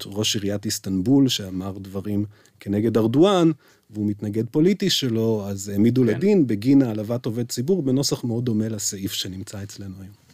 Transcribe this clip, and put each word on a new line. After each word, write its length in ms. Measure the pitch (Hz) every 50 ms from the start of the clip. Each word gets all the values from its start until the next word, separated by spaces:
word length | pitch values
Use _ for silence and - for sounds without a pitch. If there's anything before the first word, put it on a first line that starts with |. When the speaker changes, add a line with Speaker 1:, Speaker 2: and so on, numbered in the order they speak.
| -
Speaker 1:
ראש 280 | 98 98 104 107 - -
עיריית 300 | 107 104 98 104 101 101
איסטנבול, 640 | 110 - - - 98 95 95 92 117 139 139 139 127
שאמר 500 | - - 101 92 92 92 92 98 95 95
דברים 460 | 95 95 95 98 95 104 104 101 104 104 - _ _ _ _ -
כנגד 360 | - 98 101 107 107 117 110
ארדואן, 540 | 117 110 113 120 143 175 202 196 180 170 165 151 - _ _ _ _ _ _
והוא 160 | 104 107 104
מתנגד 380 | 104 104 104 107 107 104 110 113 113
פוליטי 400 | - 156 160 190 208 - 202 175
שלו, 560 | - - 139 123 113 113 113 113 110 107 98 101
אז 200 | 101 95 98 101
העמידו 340 | 101 101 110 117 120 127
Speaker 2:
כן. 40 | 127
Speaker 1:
לדין 400 | 113 - 131 185 202 214 185 143
בגין 360 | 113 113 101 104 131 143 139
העלבת 440 | 135 117 107 107 104 107 120 120 -
עובד 220 | 127 110 120 120 120
ציבור, 340 | - 123 123 160 196 180
בנוסח 420 | 143 131 127 135 139 - 143 - -
מאוד 200 | 120 113 120 123
דומה 240 | 123 110 107 107 113
לסעיף 440 | 110 104 - - 104 95 95 92
שנמצא 500 | - - - 98 92 98 95 - - 98
אצלנו 320 | 98 101 - - 98 98 92 98
היום. 120 | 95 101 101 _ _ _